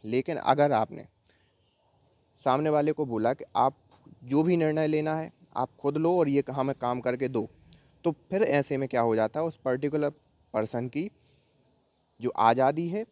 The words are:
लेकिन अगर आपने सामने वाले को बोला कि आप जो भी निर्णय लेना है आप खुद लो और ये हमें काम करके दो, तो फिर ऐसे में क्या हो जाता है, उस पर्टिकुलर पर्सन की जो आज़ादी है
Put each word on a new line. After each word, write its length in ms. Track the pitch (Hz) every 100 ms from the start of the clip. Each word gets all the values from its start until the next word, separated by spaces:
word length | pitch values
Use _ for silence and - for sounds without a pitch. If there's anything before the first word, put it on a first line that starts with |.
| 107
लेकिन 320 | 123 135 156
अगर 340 | - 151 143
आपने 340 | 117 110 - - _ _ _ _ _ _ _ _ _ _ _ _ _
सामने 260 | 135 131 156
वाले 220 | 151 147
को 140 | 151 143
बोला 280 | 113 113
कि 120 | 135 - 107
आप 220 | 131 - _ _ - -
जो 200 | 123 143
भी 140 | 160 175
निर्णय 300 | 156 151 156
लेना 280 | 156 156 160
है 180 | 160 _ _ -
आप 140 | 127 _
खुद 180 | 143 147
लो 220 | 165 180
और 100 | 151
ये 140 | 139 135
हमें 240 | 127 131 135
काम 180 | 123 123
करके 280 | 123 123 131
दो, 220 | 120 98 - - - _ _
तो 80 | 175
फिर 320 | 151 _ 190
ऐसे 340 | 220 143 135 135
में 120 | 135
क्या 120 | 123
हो 140 | 117 110
जाता 240 | 110 151
है, 60 | 165
उस 140 | - 131
पर्टिकुलर 440 | 127 143 151 147 143 _ _ _
पर्सन 340 | 110 110 117 123
की 240 | 143 196 _ _ _ _ _ _ _ _ _ _ _
जो 80 | 120
आज़ादी 580 | - 113 120 131 151 170
है 180 | 196 226